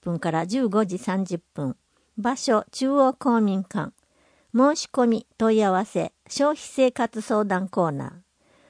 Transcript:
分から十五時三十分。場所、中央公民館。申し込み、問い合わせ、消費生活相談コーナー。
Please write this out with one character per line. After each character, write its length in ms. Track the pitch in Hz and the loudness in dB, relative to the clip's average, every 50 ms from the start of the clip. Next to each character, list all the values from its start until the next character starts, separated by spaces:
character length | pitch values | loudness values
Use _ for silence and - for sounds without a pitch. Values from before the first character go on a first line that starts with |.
分 160 | - 175 170 160 | -6 -4 -4 -2
か 140 | - 170 | -2 -2
ら 160 | 160 160 165 180 | 0 0 -2 -2
十 200 | 214 269 262 214 | -2 0 0 2
五 160 | 185 214 220 | 2 2 0
時 140 | 180 180 185 | 0 -2 -6
三 280 | - - 185 190 196 | -4 -2 -2 -2 -2
十 140 | 175 180 170 _ _ - | -2 -4 -8 _ _ -10
分。 240 | - 143 131 - _ _ _ _ _ _ _ - 220 | -6 -6 -6 -6 _ _ _ _ _ _ _ -12 -6
場 180 | 202 240 269 | -4 -4 -4
所、 300 | - - 277 226 214 - _ | -2 0 0 0 0 0 _
中 180 | - - 262 269 277 | -8 -4 -2 0 4
央 200 | 285 269 262 254 | 4 4 4 2
公 260 | - - 277 233 226 | 0 0 0 2 2
民 240 | 214 202 190 190 185 | 2 2 0 -2 -4
館。 300 | - - 208 - - - _ _ _ _ _ _ _ _ _ _ _ | -4 -6 -6 -6 -6 -8 _ _ _ _ _ _ _ _ _ _ _
申 240 | - 233 262 285 311 | 0 2 4 4 2
し 140 | 320 - - | 0 -6 -6
込 140 | - 277 240 | -2 0 2
み、 220 | 233 226 220 - _ _ - | 2 2 0 -4 _ _ -2
問 180 | 226 226 220 | 0 2 4
い 80 | 220 214 | 4 4
合 80 | 196 | 2
わ 140 | 185 185 220 | 2 0 -2
せ、 260 | - - 185 165 - _ _ _ - | -2 -2 -4 -4 -4 _ _ _ -12
消 260 | - - 277 294 302 | -2 0 0 0 0
費 100 | - - | -2 -6
生 280 | - - 277 262 254 | -12 0 2 2 2
活 300 | - - 240 220 - 220 | 2 0 -4 -4 -4 -8
相 240 | 214 - 220 208 214 | -6 -2 0 0 0
談 240 | 202 190 180 185 185 | 0 0 -2 -2 -2
コ 200 | - 196 175 160 | 0 0 0 0
ー 20 | |
ナ 140 | 143 139 135 - | 0 -4 -8 -10
ー。 40 | - 175 - _ _ _ _ _ _ _ _ _ | -12 -16 -20 _ _ _ _ _ _ _ _ _